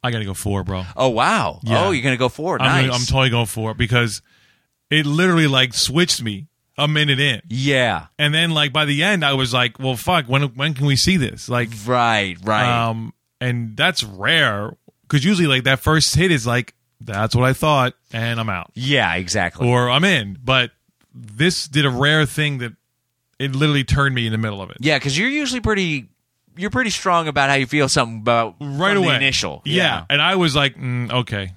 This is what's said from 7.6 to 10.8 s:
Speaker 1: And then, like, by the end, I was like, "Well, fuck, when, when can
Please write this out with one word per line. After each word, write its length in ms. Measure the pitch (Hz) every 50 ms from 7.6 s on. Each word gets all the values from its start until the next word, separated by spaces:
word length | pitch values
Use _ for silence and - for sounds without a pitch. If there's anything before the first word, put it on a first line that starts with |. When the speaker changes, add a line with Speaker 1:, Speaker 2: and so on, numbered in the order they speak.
| 131 143 139 131 127 120 98 80 80 - _ _
Speaker 1:
And 160 | 147 147 147
then, 180 | 160 170 170
like, 200 | 160 156 147 147
by 140 | 123 151 151
the 180 | 147 143 139 156
end, 220 | 196 208 185 151
I 80 | 143 139
was 200 | 135 131 120 117
like, 240 | 127 123 120 - -
"Well, 180 | 135 131 131 110
fuck, 280 | - - 180 170 139 117
when, 160 | 123 139 143 139 117
when 180 | 123 139 160 156
can 120 | 123